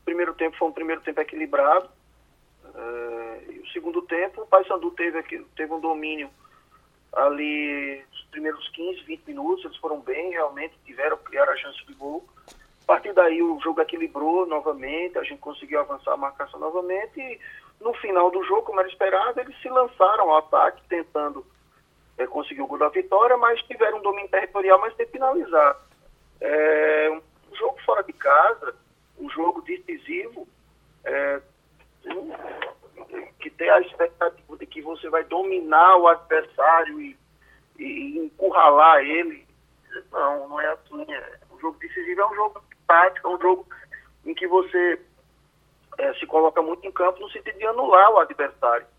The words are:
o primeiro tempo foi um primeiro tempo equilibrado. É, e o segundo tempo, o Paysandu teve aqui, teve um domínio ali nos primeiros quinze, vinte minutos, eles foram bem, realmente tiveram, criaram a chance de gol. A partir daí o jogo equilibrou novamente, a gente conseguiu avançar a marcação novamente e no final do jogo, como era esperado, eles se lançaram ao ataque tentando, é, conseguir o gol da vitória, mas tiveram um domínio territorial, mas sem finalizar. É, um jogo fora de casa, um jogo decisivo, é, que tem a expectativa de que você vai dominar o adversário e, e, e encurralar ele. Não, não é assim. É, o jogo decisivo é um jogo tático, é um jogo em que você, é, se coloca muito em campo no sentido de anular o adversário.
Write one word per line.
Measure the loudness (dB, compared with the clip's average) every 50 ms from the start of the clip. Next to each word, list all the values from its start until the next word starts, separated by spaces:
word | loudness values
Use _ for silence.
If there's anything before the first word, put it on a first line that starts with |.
o | _
primeiro | -6 -4 -4 -4 -4 -4
tempo | -4 -6 -6 -4 -4
foi | -4
um | -4 -4
primeiro | -6 -6 -6 -8 -8 _
tempo | -8 -6 -6
equilibrado. | -6 -6 -6 -10 -8 -4 0 2 4 4 4 2 2 -4 _ _ _ _ _ _ _ _ _ _ _ _ _ _ _ -20 -20
É, | -16 -14 -12 -10 -10 -10 -10 -10 -10 -12 -14 -16 -18 -18 -20
e | -20 -18
o | -18 -12
segundo | -12 -10 -8 -6 -6 -6 -6
tempo, | -4 -4 -4 -4 -4 -6 -12 -2
o |
Paysandu | _ 4 4 6 4 -4 -4 -4 -6
teve | -6 -4 -6 -4 -4 -6
aqui, | -10 -10 -14 -16 -16 _ _
teve | -12 -10 -8 -8
um | -6
domínio | -4 -4 -4 -4 -6 -8 -8 -10 -12 -16 _ _ _ _ _ _ _ _ _ _ _ _ _ _ _ _ -4
ali | 0 0 0 0 0 -6 -6 -4 -4 -4 -6 -6 -6 -8 -8 -10 -12 -16 _
nos | _ -20 -20 _ -16
primeiros | -10 -8 -8 -8 -8 -12 -16
quinze, | -14 -10 -10 -10 -10 -10 -12
vinte | -16 -16 -16 _
minutos, | -16 -14 -10 -4 -4 -4 -4 -6
eles | -16 -18
foram | -12 -8 -8 -8 -8
bem, | -8 -8 -8 -6 -6 -6
realmente | -4 -4 -4 -4 -4 -8 -14 -14 _ _ _
tiveram, | -20 -10 -6 -4 -4 -4 -6
criaram | -10 -10 0 0 0 0 0
a |
chance | -6 -8 -12 -14 -18 -20
de | _ -20
gol. | _ -14 -12 -12 -12 -12 _ _ _ _ -20
A | -20 _ _ _ _ _ _
partir | 0 0 0 0 0 2
daí | 4 4 4 4 2 0
o | -2 -2 -4
jogo | -6 -6 -2 -2
equilibrou | -2 -4 -4 -8 -10 -8 -8 -6 -2 0 0 0 0
novamente, | -2 -4 -4 -4 -4 -6 -6 -8 -10 -8 -8 -8 -6 -6 -8
a | -8
gente | -8 -12 -14
conseguiu | -16 -16 -16 -16 -14 -6 -4 -4
avançar | -2 -4 -6 -10 _ -6 -6
a |
marcação | -4 -6 -10 -8 -10 -12 -12 -10 -10
novamente | -8 -6 -6 -6 -6 -4 -6 -6 -8 -10 _ -16
e | -14 -14 -14 -16 -18 -20 -20 -20 _ _ _ _
no | -8 -8 -8
final | -6 -6 -2 2 4 4 4
do | 2 0 -2
jogo, | 0 -2 -2 -2
como | -2 -2 -2
era | -2 -2
esperado, | -2 _ 0 0 2 2 0 0 -2 -6
eles | -8 -10 -12 -14
se | -12 -2
lançaram | 0 0 0 0 2 _ 4 4 4 2 2 4
ao | 4 4
ataque | 4 4 2 4 4 2 2 -4 _ _
tentando, | -6 -6 -6 _ _ -4 -4 -4 -6 -10 -18 _ _ _ _ _ _ _ _ _ _ _ _ _ _
é, | -8 -8
conseguir | -6 -4 -8 -8 -8 -8 -10 -8
o |
gol | -8 -2 0
da | 0 0
vitória, | 0 -2 -2 2 4 4 6 6 6
mas | 4 4 2 2 0 -6
tiveram | _ -2 0 0 0 0 -2
um | -4
domínio | -4 -4 -4 -6 -2
territorial, | -2 -2 -2 -2 -6 -4 4 6 6 6
mas | 4 0 -6
sem | -6 -8
finalizar. | -8 -6 -2 -2 0 0 0 -4 0 2 4 4 4 2 0 _ _ _ _ _ _ _ _ _ _ _ _
É, | -6 -2 0 0 2 2 2 2 2 2 0 0 0 -2 -4 -6 _ _ _ _ _ _
um | -12
jogo | -6 -6 -6 -6 -4 -4
fora | -2 -2 -2 -2
de | -8 -12
casa, | _ 0 4 6 6 6 4 2 -2 -8 -14 -14 _ _ _ _ _ _ _ _ -18
um | -16 -12
jogo | -6 -2 -2 -2 -2 -4 -8
decisivo, | -10 -12 -12 -10 -14 -14 -14 -12 -10 -10 -10 -10 -10 -14 -18 -20 _ _ _ _ _ _ _ _ _ _ _ _
é, | -6 -4 -2 -2 -2 -4 -6 _ _ _ _ _ _ _ _ _ _ _ _ _ -10 -10 -10 -10 -12 -14 -14 -14 -14 -12 -12 -12 -12 -14 _ _ -20 _ -20 -20 _ -14 -14 -14 -16 _ _
que | -18 -16
tem | _ -4 4 6
a | 6 6
expectativa | 6 2 -2 -2 -2 -2 -2 _ -4 -4 -4 _ _ _ -18
de | -18 -18
que | -16 -16 -16
você | -12 -12 -12 -12 -10 -2
vai | -2 -2 -2
dominar | -2 -4 -4 -2 -2 -4 -4 -2 2 6 8 8 10 8
o | 8 8 6
adversário | 6 6 2 0 0 0 0 -2 _ 0 4 4 6 4 4 0 -6 -12
e, | -14 -14 -16 _ _ _ _ _ _ _ _ _ _ _ _ _
e, | -12
e | -12 -10 -10 -10 -10 -8 -8
encurralar | -8 -10 _ _ -2 2 4 6 6 8 8 10 10 10 8 8
ele. | 4 2 -2 -4 -4 -4 -8 -14 _ _ _ _ _ _ _ _ _ _ -18 -18 -16 _
Não, | -6 -2 -2 -2 -2 -4 -8 -10
não | -8 -6
é | -4 -4 -6
assim. | -6 _ _ -16 -16 -14 -12 -12
É, | -14 -14 -16 -20 -20 _ _
o | -20 -10
jogo | -10 -10 -10 _
decisivo | -16 -12 -10 -10 -8 -6 -2 0
é | 0 0
um | 0
jogo | -2 -4 -4 -4 -8 _ _ -20 _ _
tático, | 4 6 6 6 4 2 -2 -6 -6
é | -6
um | 0
jogo | 2 2 2 2 -2 _ -20 -20 -20 _ -20 -20 _ _ _ _ _
em | -12 -10
que | -8 -6
você, | 0 2 2 2 2 -2 0 0 0 -2 -4 -8 _ _ _ _ _ _ _ _ _ _ _ _ _ _ _ _ _ -8 -4
é, | -4 -4 -4
se | -6 -10
coloca | 0 2 4 4 4 4 2 -2
muito | -2 -4 -8 -10
em | -10 -4
campo | 0 0 0 0 -2
no | -12 -16
sentido | -16 -14 -14 -14 -12 -6
de | -4
anular | -4 -2 -2 2 6 8 8 8 8 8
o | 6
adversário. | 4 2 -2 -6 -6 -6 -4 _ 0 0 0 0 -2 _ _